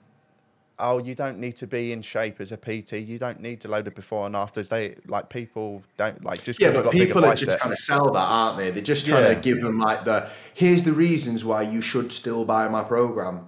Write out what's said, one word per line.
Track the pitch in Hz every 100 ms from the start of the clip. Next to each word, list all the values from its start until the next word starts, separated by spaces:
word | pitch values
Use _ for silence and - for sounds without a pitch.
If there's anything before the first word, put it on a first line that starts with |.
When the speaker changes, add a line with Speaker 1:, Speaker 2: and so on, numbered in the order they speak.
| _ _ _ _ _ _ _ -
Speaker 1:
"Oh, | 120 123
you | 123
don't | 127 139 101
need | 123 113
to | 110
be | 123 120
in | 117
shape | 110 110 110 104
as | 98
a | 107
P | - 110
T. | 101 107
You | 107 117
don't | 123 113
need | 113 117
to | 107
load | 107 104
of | 98
before | 92 107 101
and |
afters." | 104 104 - 101
They, | 113 104 - -
like, | 101 -
people | 123 117 - 110 101 - -
don't, | 107 -
like, | - 92
just | - 120
Speaker 2:
Yeah, | 175
Speaker 1:
'cause | 131
you've | 113
Speaker 2:
but |
Speaker 1:
got |
bigger | 175 185
Speaker 2:
people | 180 143
are | 190
just | 139
Speaker 1:
bicep. | -
Speaker 2:
trying | 123 101
to |
sell | - 143 139
that, | 92
aren't | 92 113 113 98
they? | 95
They're | 92
just | 101 147 143
trying | 143 110
Speaker 1:
Yeah. |
Speaker 2:
to | 110
give | 131 120
them, | 117 113
like, | 110 110 107
the, | 107 - - -
"Here's | - 175 175
the | 170
reasons | 151 170 160 120 113
why | 113 107
you | 107 113
should | 113 123 120
still | - 120 117 113
buy | 110 110
my | 110 104
program. | 120 120 113 92 90